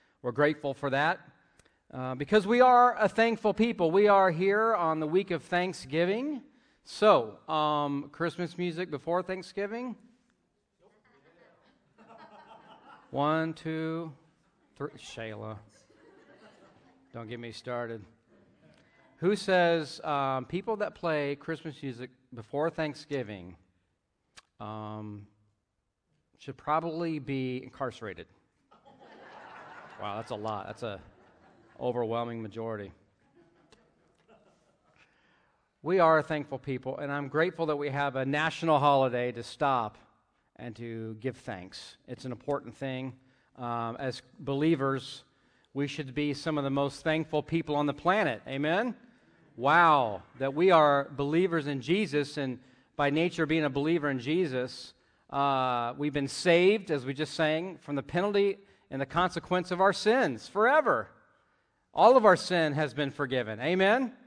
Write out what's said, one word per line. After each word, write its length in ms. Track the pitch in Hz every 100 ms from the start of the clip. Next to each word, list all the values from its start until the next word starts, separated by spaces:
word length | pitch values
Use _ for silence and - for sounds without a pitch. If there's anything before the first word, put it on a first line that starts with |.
| _ _
We're 120 | 123
grateful 420 | 117 147 147 143
for 160 | 131 139
that, 300 | 135 156 185 - _ _ _ _ _ _
uh, 200 | 127 127
because 320 | 127 143 214 185
we 160 | 240
are 340 | 254 247 247 208
a 80 | 208
thankful 460 | - 226 214 214
people. 380 | 196 233 190 165
We 180 | 185 208
are 220 | 196 190
here 440 | 160 196 202 226
on 240 | 208 165 156
the 80 | 151
week 240 | 180 196
of 120 | 165
Thanksgiving. 1000 | - 180 185 165 131 156 175 214 285 277 - _ _ _
So, 520 | - - 190 156 110 - -
um, 580 | 156 151 151 143 143 143
Christmas 440 | - 170 165 170 175
music 340 | 180 165 180
before 320 | 143 165 175
Thanksgiving? 720 | 180 185 - - 202 226 247 214 _ _ _ _ _ _ _ _ _ 220 _ _ _ 170 _ _ _ _ _ _ 220 226 233 208 - 196 - - - - -
One, 420 | 131 147 160 160
two, 580 | 156 160 160 160 165 165 139 _ _ _ _ _
three. 140 | - 143 -
Shayla. 600 | - - 113 107 107 107 107 _ _ _ - - _ - 214 _ - _ _ _ _
Don't 160 | 113 110
get 100 | 120
me 140 | 120
started. 500 | 107 - 120 120 113 95 _ _ _ _ _ _ _ _ _ _ -
Who 180 | 175 202
says, 640 | - 185 170 165 143 -
um, 440 | 156 143 135 131 123
people 300 | 175 196 208
that 180 | 202
play 420 | - 170 151 143 143
Christmas 380 | - 156 160 135
music 260 | 139 117 127 _ _
before 380 | 117 110 143 160
Thanksgiving, 840 | 160 156 - - 139 110 101 87 90 _ _ _ _ _ _ _ - _ -
um, 640 | 107 107 107 107 107 104 104 _ _ _ _ _ _ _ _ _ _ _
should 180 | - 131
probably 640 | - 156 170 160 165 156
be 440 | 127 135 127 127
incarcerated? 680 | 127 - 131 - 107 87 - _ _ _ _ _ - - - - - - - - - - - -
Wow, 160 | 101 104
that's 140 | 113
a 60 | 107
lot. 320 | 110 104 95
That's 140 | 110
a 160 | 113 98 - _ _ _ _ _ _ -
overwhelming 600 | 123 120 113 117 117 113
majority. 520 | 110 107 113 107 98 - _ _ _ _ _ _ _ _ _ _ _ _ _ 220 _ _ _ _ _ _ _ _ _ _ _ _ _ _
We 160 | 147 185
are 200 | 165 160
a 40 |
thankful 360 | 143 151 143 131
people, 400 | - 131 131 139
and 120 | 143
I'm 160 | 143 139
grateful 400 | 151 175 175 160
that 80 |
we 140 | 147 143
have 260 | 139 143
a 100 | 131
national 540 | 135 147 160 - 165 147
holiday 540 | 147 139 131 120 123
to 100 | 117
stop 560 | 113 - 143 127 107 - _ _ _ _ _
and 220 | - 120 113
to 400 | 117 113 113 110
give 200 | 127 -
thanks. 580 | - 95 92 - - - -
It's 180 | 120
an 60 | 131
important 460 | 117 - 143 113 -
thing. 380 | 135 127 131 - _ _ _ -
Um, 380 | 120 117 117 117
as 240 | 135 120 - -
believers, 840 | 143 139 156 156 135 135 - - _ _ _ _ _
we 140 | - 143
should 260 | 151 135
be 200 | 127 147
some 220 | 143 165 151
of 60 |
the 80 | 139
most 320 | 139 139 -
thankful 400 | 160 156 156 151
people 320 | - 165 151
on 120 | 147 147
the 80 |
planet. 480 | 143 175 202 170 107 -
Amen? 480 | 135 151 180 247 - - _ _ _ _ -
Wow, 640 | 131 165 170 147 117 95 - 123
that 160 | 135
we 160 | 143 185
are 400 | 170 147 139 139 139
believers 500 | 143 160 180 165 143
in 140 | 139
Jesus, 560 | 120 190 190 147 139 -
and 240 | 135 123 - _ _
by 160 | - 143
nature 340 | 151 175 170
being 200 | 156 160
a 60 | 151
believer 380 | 139 151 170 147
in 120 | 135
Jesus, 720 | 120 170 170 127 127 - - _ _ _ -
uh, 640 | 135 139 135 127 120 120 135
we've 140 | 147
been 160 | 143 139
saved, 640 | - 185 170 185 214 185
as 120 | 147
we 80 | 127
just 220 | 139 151
sang, 440 | - 156 160 185 165
from 180 | - 143
the 80 |
penalty 540 | 131 175 202 202 202 196 - _ -
and 140 | 135
the 40 | 135
consequence 640 | 165 180 - - 180 -
of 80 | 180
our 140 | 190
sins 520 | - 214 254 190 113 -
forever. 640 | 196 226 302 254 127 101 _ _ _ _ _ _ _ _
All 220 | - 208 262
of 80 |
our 140 | 214 180
sin 340 | - 180 156
has 220 | 147 147
been 160 | 120 139
forgiven. 500 | - 139 127 110 107
Amen? 540 | 143 185 190 240 254 -